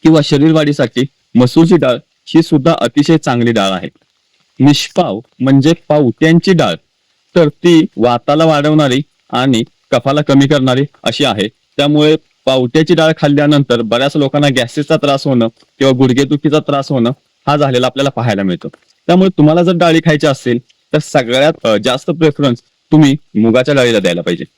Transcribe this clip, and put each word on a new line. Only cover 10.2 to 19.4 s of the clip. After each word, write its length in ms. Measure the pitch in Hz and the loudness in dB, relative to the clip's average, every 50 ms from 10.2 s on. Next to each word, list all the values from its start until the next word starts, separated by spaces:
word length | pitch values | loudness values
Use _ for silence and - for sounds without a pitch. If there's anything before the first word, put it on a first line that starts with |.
कमी 260 | 147 - 139 139 139 135 | 0 0 2 2 2 2
करणारी 360 | 151 143 131 131 127 127 143 147 _ _ - | 0 0 0 0 0 -2 -2 -4 _ _ -8
अशी 200 | - 117 - 147 | -8 -4 -2 -4
आहे. 240 | 131 107 107 98 107 | -4 -2 -2 -4 -6
त्यामुळे 680 | _ _ _ _ _ - 143 147 147 151 151 151 156 156 _ _ _ _ _ | _ _ _ _ _ -4 -2 0 2 2 2 2 2 0 _ _ _ _ _
पावट्याची 480 | - 131 131 127 123 - 156 160 - 180 | -2 -2 -2 -2 0 0 0 0 2 2
डाळ 180 | 160 160 160 160 - | 2 2 0 0 0
खाल्ल्यानंतर 640 | - 147 143 143 147 147 151 143 139 _ 123 113 | 0 0 0 2 2 2 2 0 0 _ -2 -2
बऱ्याच 360 | 117 110 110 120 135 143 - 160 | -2 -2 -2 -2 -2 -2 -2 -2
लोकांना 300 | 143 135 - 147 147 143 | -4 -2 -2 0 0 0
गॅसेसचा 500 | 131 131 123 117 - - 147 - 165 151 | 0 0 -4 -4 -6 -8 -4 -2 -2 -2
त्रास 300 | - 139 139 139 - 139 | 0 -2 -2 -2 -2 -2
होणं 200 | 135 123 113 113 | 0 0 0 -2
किंवा 500 | - _ _ _ _ _ 135 135 131 123 | -4 _ _ _ _ _ 0 0 2 2
गुडघेदुखीचा 640 | 135 127 127 123 139 131 151 143 _ 156 135 156 | 2 2 2 0 0 -2 -2 -4 _ -2 -2 -2
त्रास 320 | 147 - 143 139 135 - | -2 -2 -4 -6 -4 -4
होणं 200 | 147 131 117 117 139 _ _ _ _ _ _ - | -2 -2 -2 -2 -4 _ _ _ _ _ _ -4
हा 100 | 147 147 | -2 0
झालेला 300 | 147 139 131 123 123 127 | 0 0 0 0 -2 -2
आपल्याला 220 | - 135 139 139 | -4 -2 -4 -4
पाहायला 340 | - - 117 123 104 98 98 | -4 -4 -4 -4 -2 -2 -2
मिळतो. 240 | 95 90 82 - - - _ _ _ _ _ _ - | -4 -4 -6 -8 -14 -18 _ _ _ _ _ _ 0
त्यामुळे 220 | 170 180 185 196 | 2 2 2 0
तुम्हाला 340 | 185 - | 2 2